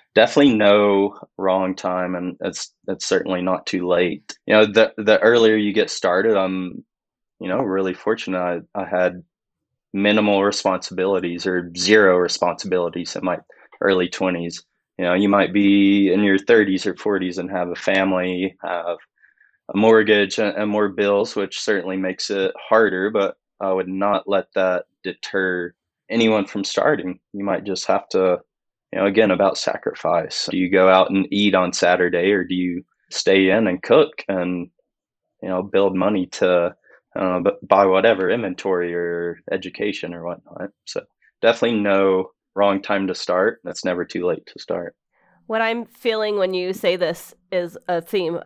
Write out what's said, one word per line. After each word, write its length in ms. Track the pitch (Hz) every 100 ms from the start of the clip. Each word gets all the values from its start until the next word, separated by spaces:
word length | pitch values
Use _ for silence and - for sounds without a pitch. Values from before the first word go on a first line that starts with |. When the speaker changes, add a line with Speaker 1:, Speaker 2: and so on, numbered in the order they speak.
| _
Speaker 1:
definitely 400 | 110 104 147 143
no 640 | 110 101 104 104 98 101 - - -
wrong 360 | 95 95 92
time, 400 | 92 95 92 90
and 220 | 90 92 90
it's, 280 | 90 - - _ -
it's 200 | 92 -
certainly 340 | 95 - 90
not 240 | 90 90
too 240 | - 92 90
late. 500 | 87 87 73 - - -
You 80 |
know, 120 | 107 107
the, 260 | 107 110 -
the 200 | 107 104
earlier 360 | 110 120 110 107
you 160 | 104
get 160 | 104 -
started, 480 | - 92 92 110 101
I'm, 480 | 95 95 90 - - _ _ _ _ -
you 80 | 92
know, 120 | 113
really 340 | 110 95 95
fortunate. 440 | 90 - 113 - 92
I, 220 | 87 87 - 98
I 60 |
had 380 | 92 90 90 90 - _ _ _ _ _ _
minimal 500 | 98 104 107 107 98
responsibilities 1000 | 101 - 98 92 - 92 95 92 87 87 92
or 240 | 90 87 87
zero 400 | 90 107 98 90
responsibilities 1000 | 87 - 90 85 95 90 85 87 85 -
in 80 |
my 140 | 92 87 _ _ _ -
early 280 | 98 92 90
twenties. 520 | - 95 87 85 - _ _ _ -
You 80 | 90
know, 80 |
you 160 | 92 101
might 240 | 101 87
be 580 | 101 101 101 98 101 95
in 100 | 95
your 160 | 101 95
thirties 480 | - 113 101 95 101
or 80 | -
forties 420 | 107 98 92 90
and 120 | 95
have 200 | 92 90
a 40 |
family, 800 | 87 - 95 95 92 90 90 92 -
have 360 | 87 87 85 82 _ _ _ _ _ _ -
a 40 | 101
mortgage 600 | 113 110 107 104 98 110
and, 160 | 104 98
and 120 | 107
more 200 | 107 104
bills, 440 | 95 101 101 110
which 240 | 104 98 -
certainly 380 | - 98 90 95
makes 320 | 92 90 -
it 240 | 98 95 - -
harder, 400 | 113 107 92 101
but 280 | 110 98 - _ -
I 120 | 95
would 160 | 95 92
not 400 | 95 101 104 98
let 240 | 98 -
that 300 | 98 92 90 - _
deter 720 | 95 - - 98 92 90 87 _ _ _ -
anyone 340 | 113 113 107
from 200 | 101 101
starting. 540 | 98 - - 151 92 - _
You 120 | 101
might 200 | 101 92
just 220 | 101 92 -
have 200 | 95 -
to, 300 | 95 92 87 _ _ _ _ -
you 60 | 95
know, 80 | 98
again, 240 | 101 107
about 260 | 92 98 -
sacrifice. 920 | - - - - 82 85 78 - -
Do 80 | 90
you 120 | 90
go 200 | 95 92
out 180 | 92 -
and 160 | 98 -
eat 240 | 101 104
on 180 | 92 90
Saturday, 580 | - 87 90 87 87 92
or 120 | 101
do 100 | 87
you 300 | 92 90 87 - _ -
stay 380 | - 101 95 95
in 180 | 107 104
and 160 | 90
cook 400 | - 135 - - -
and, 400 | 95 90 90 87 _ _ _ _ _ _ -
you 60 | 92
know, 140 | 92
build 340 | 98 95 98 92
money 300 | 98 98 90
to, 440 | - 92 90 87 - _ _ _ -
uh, 240 | 95 90
bu-, 160 | 98 - -
buy 200 | 98 98
whatever 420 | 95 113 95 92
inventory 640 | 117 101 85 98 90 87
or 440 | 87 87 85 85 82 -
education 640 | 95 92 - 104 98 87
or 140 | 85 85
whatnot? 460 | 87 _ - 95 _
So 160 | - - - _ _ -
definitely 400 | 113 - 120 110
no 520 | 101 98 98 92 92 _ _
wrong 280 | 95 101 98
time 240 | - 101 95
to 80 |
start. 480 | 90 - 90 107 -
It's 180 | 85 -
never 220 | 92 87
too 220 | 85 85 90
late 180 | 82 -
to 100 | -
start. 360 | - 90 85 - _ _ _ _ -
Speaker 2:
What 140 | 220
I'm 240 | 226 233
feeling 540 | 226 _ 233 220 214 208
when 160 | 185
you 180 | 185 180
say 240 | 190 185 180
this 380 | 165 170 - _ -
is 240 | 185 175 - -
a 140 | 170
theme 360 | 165 202 165 170